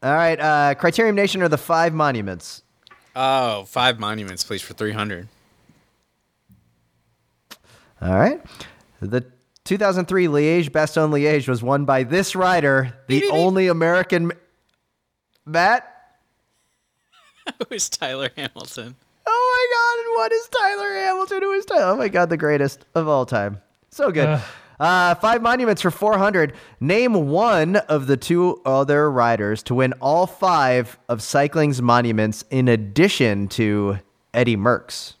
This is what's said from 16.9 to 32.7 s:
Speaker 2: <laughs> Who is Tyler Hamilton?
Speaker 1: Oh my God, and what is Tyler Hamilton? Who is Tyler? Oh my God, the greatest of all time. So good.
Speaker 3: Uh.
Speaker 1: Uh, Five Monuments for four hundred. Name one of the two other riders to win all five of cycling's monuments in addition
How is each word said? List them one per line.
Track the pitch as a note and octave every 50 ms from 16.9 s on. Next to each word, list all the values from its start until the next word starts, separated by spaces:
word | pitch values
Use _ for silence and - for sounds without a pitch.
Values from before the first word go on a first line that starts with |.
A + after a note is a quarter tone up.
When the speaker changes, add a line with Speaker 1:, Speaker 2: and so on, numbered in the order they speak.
| _ _ _ _ _ _ _ _ _ _ _
Speaker 2:
<laughs> | - - _
Who | - - C4
is | G#3 - -
Tyler | - - - C#3 C3 C3+ C#3 B2+ -
Hamilton? | - C#3 - _ - - - - C3 A#2 A#2+ C3 _ _ _ _ _ _
Speaker 1:
Oh | G#4+ A4 A#4+ B4 B4+ B4
my | B4 B4+ A#4+ B4
God, | A#4+ A#4 A#4 A#4 A#4 A4+
and | A#4 A#4
what | A4+ A4+ A4 A4+
is | A4+ A#4 -
Tyler | - B4+ G#4+ G4 G4+ G4+ G4+ G4+ G4+
Hamilton? | G4 F#4+ F#4+ F#4 F#4 F#4+ F#4+ G4+ F#4+ F#4+
Who | G4 G4
is | G4 G4
Tyler? | - G#4 E4+ A3 F3+ F#3+
Oh |
my | B3+ B3+ G#3
God, | G3 F3+ F3+ E3+
the | E3+ D#3
greatest | D3 D3 D3+ C#3+ C#3 C#3 - - - _ _
of | E3 D#3+ D#3
all | D3+ C3+ B2+
time. | - - A2 G2+ G2+ G2+ G2+ _ _ _ _ _ _
So | _ - C#4 C4+
good. | F3 D#3 C#3 D3
Speaker 3:
Uh. | D#3 C#3+ G#2+ - - - - _ _ _
Speaker 1:
Uh, | C#3+ E3 F#3 F3+ F3 F3 F3
Five | - - G#3+ A#3 A#3+
Monuments | A3+ A#3+ A#3+ B3+ B3+ A3+ G#3 E3 -
for | F#3+ D#3
four | - - G#3+ G#3+ G3
hundred. | G3 G3+ G3+ F#3 D#3+ D3 - - - - - _
Name | - C#3+ F3+ A3 B3 B3+ A3 G3 D#3 C#3
one | C#3+ F3 G#3+ A#3+ G#3+ F3 D#3 E3 F#3+
of | G#3 - - D#3 D3+ C3+ C3
the | C#3
two | B2+ - - E3 F3 F3+ F3+ F3+ - _
other | C3+ C3+ C3+ C#3 C3+ D3 D3 D3+ D3+
riders | C#3 B2+ A#2+ A#2 A#2 G#2+ G#2 G2+ G#2+ G#2+ -
to | - B2+
win | B2 C3 B2+ B2+ C3
all | B2 C3+ D3+ E3+ F#3
five | F3+ - - - F#3 F3 D#3 C#3 C3 B2+ B2 B2 A2 - _ _ _
of | A#2+ A2 -
cycling's | - - C#3+ C#3 D3 - E3 D3+ D3 C#3 B2+
monuments | B2 A#2+ A#2+ B2 A#2+ A#2 A2+ G#2+ A2 G#2+ G#2+ - - _
in | - C3 B2+
addition | B2